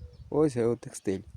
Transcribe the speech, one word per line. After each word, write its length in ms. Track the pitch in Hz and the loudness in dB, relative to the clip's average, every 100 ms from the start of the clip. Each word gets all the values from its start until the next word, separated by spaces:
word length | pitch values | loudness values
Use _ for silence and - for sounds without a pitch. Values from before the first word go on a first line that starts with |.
| - - - | -18 -18 -4
Ось 260 | 143 156 120 | 2 2 4
геотекстиль. 640 | 113 117 - - - 95 - | 2 0 -4 -8 -4 -4 -6